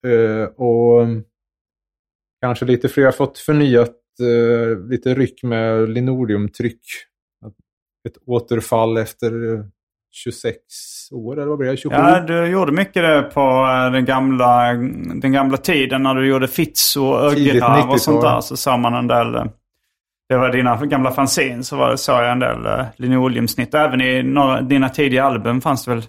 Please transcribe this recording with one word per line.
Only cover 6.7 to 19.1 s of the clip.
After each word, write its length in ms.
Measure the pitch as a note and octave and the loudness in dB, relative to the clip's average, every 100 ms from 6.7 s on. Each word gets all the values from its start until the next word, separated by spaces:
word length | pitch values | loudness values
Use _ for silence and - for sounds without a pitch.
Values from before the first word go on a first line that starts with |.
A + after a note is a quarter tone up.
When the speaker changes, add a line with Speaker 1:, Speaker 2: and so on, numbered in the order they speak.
| A#2 - - - _ _ _ A2 _ _ _ _ _ - | -6 -18 -20 -20 _ _ _ -20 _ _ _ _ _ -16
Speaker 1:
Ett 100 | _ - | _ -4
återfall 720 | A#2+ - A#2 - A2+ A2+ A2+ | -4 -2 -4 0 0 0 -2
efter, 560 | A2 - A#2+ A#2 A2+ | -4 -6 -6 -4 -6
eh, 60 | A2 G2+ _ _ _ _ | -6 -8 _ _ _ _
tjugosex 460 | - B2 A2+ A#2+ - _ - - - - | -14 -12 -8 -10 -10 _ -20 -18 -20 -16
år, 220 | C3+ A2+ C#3+ | -14 -10 -8
eller 80 | D3 | -6
vad 100 | D3 | -4
blir 120 | C3 | -4
det? 80 | C3+ | -4
Tjugosju? 240 | - C#3 | -2 2
Speaker 2:
Ja, 180 | E3 F3+ | 4 4
du 280 | D#3+ E3+ E3+ | 2 -2 0
gjorde 240 | F#3 E3 | 0 0
mycket 320 | D#3 F#3+ F#3 | 0 0 0
det 180 | E3 D3+ C#3+ | 2 2 0
på, 80 | D3 | 0
eh, 500 | C3+ C3 C3 B2+ B2+ | 2 2 2 2 2
den 140 | B2+ B2+ | 0 0
gamla, 680 | C3 C3+ C3 B2 B2 A#2+ A#2+ A#2 - E2 E2+ | 0 0 2 4 4 4 0 -4 -8 -10 -4
den 100 | C3+ | 0
gamla 260 | C3+ C3+ C3+ | 2 2 0
tiden 460 | - D#3 C3 C3+ | 0 0 0 0
när 120 | C3+ C3 | 0 0
du 120 | C3+ | 2
gjorde 200 | C3 B2+ | 2 0
Fitz 480 | - D#3 - - C#3+ | -2 -2 -2 -2 0
och 360 | C3+ B2 D3 D3 | 0 2 2 2
Speaker 1:
Tidigt 180 | C#3+ B2 | 2 2
Speaker 2:
Öggerar 340 | A#2+ A#2+ B2 | 4 2 2
och 120 | C3 | 0
sånt 140 | - D3+ | 2 2
Speaker 1:
nittiotal. 180 | D#3 A#2+ | 2 0
Speaker 2:
där, 60 | |
så 160 | - C3 | -4 -6
såg 220 | C#3 B2 | -2 0
man 140 | A#2+ | 0
en 140 | A#2+ | -2
del, 280 | B2 | 0